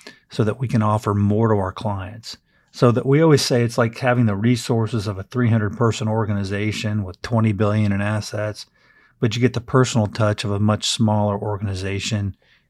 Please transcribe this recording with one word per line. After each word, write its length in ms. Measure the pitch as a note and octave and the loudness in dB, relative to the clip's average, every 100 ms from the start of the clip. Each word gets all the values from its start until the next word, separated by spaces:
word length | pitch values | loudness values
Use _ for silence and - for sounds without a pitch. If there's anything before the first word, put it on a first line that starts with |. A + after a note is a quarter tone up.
| - - _ | -20 -20 _
so 120 | - | -2
that 140 | G#2+ G#2 | -2 -2
we 100 | A#2 | -2
can 140 | A#2 | 0
offer 320 | G#2+ G#2+ A2 | 2 0 0
more 360 | G2+ G2+ G#2 A2+ | 2 2 2 2
to 60 | G#2 | 2
our 160 | F#2 | 0
clients. 680 | - G#2+ G2 F#2+ A2 - - _ _ _ | -4 -6 -6 -10 -14 -18 -20 _ _ _
So 200 | - B2 | 2 4
that 140 | A2+ C3 | 4 2
we 160 | C#3+ | 4
always 240 | E3 C#3 - | 6 4 4
say 160 | B2 | 0
it's 160 | A#2 B2 | 0 0
like 220 | A#2 - | -2 0
having 260 | B2+ B2 A2+ | 0 2 2
the 100 | G2 | 2
resources 720 | A2+ A#2+ - A#2 A2 A#2 G2+ | 0 0 0 -2 0 -2 -4
of 140 | F#2+ | -6
a 40 | |
three 260 | - B2+ A#2+ | -6 -2 2
hundred 280 | A2+ G#2 G#2+ | 2 0 0
person 300 | A#2 - A2 | 0 0 -2
organization 960 | A2 G#2+ G2+ F#2+ G2+ G#2+ G#2 A2 G#2 | -2 -2 -2 -4 -4 -4 -4 -4 -4
with 180 | F#2 - | -6 -10
twenty 300 | - A#2 A2 | -4 0 2
billion 400 | G2 G#2 G#2+ G#2 | 2 2 2 2
in 100 | G2 | 0
assets, 640 | G#2 G#2+ - G#2+ G#2+ - - _ _ _ _ _ | -2 -4 -6 -6 -8 -8 -16 _ _ _ _ _
but 160 | A#2+ A#2+ | -2 2
you 60 | |
get 120 | B2 | 0
the 80 | A#2 | 0
personal 460 | - C3 B2+ A#2+ G2+ | 0 2 2 2 0
touch 360 | - G#2+ G#2+ | 0 0 0
of 60 | G2+ | -4
a 100 | G2+ | 0
much 280 | G#2 G#2 - | 0 0 -2
smaller 500 | - G#2+ G#2+ G#2 G2+ | 0 2 2 0 -2
organization 960 | G#2+ G2+ G2+ F#2+ G2 G2 - G#2+ G2+ - _ _ _ | -4 -6 -6 -6 -6 -6 -4 -4 -4 -8 _ _ _